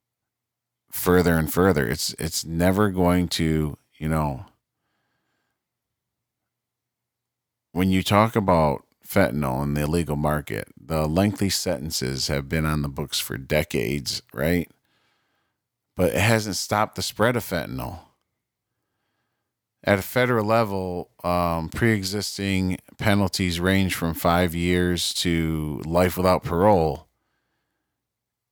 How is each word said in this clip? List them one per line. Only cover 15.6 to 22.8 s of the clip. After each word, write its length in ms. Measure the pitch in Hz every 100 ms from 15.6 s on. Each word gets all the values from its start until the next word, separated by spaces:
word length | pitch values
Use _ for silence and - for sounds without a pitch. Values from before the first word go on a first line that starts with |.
| _ _ _
But 200 | - 87
it 60 | 60
hasn't 360 | 104 113 107 87
stopped 400 | - 104 107 -
the 60 |
spread 340 | - - 113 120
of 80 |
fentanyl. 560 | - 87 53 64 62 90 - _ _ _ _ _ _ _ _ _ _ _ _ _ _ _ _ _
At 140 | - 98
a 40 |
federal 440 | - 127 123 120 104
level, 640 | 113 107 98 92 90 - _
um, 460 | 87 87 85 82 80
pre-existing 1080 | - 117 107 92 104 - - 98 95 92 90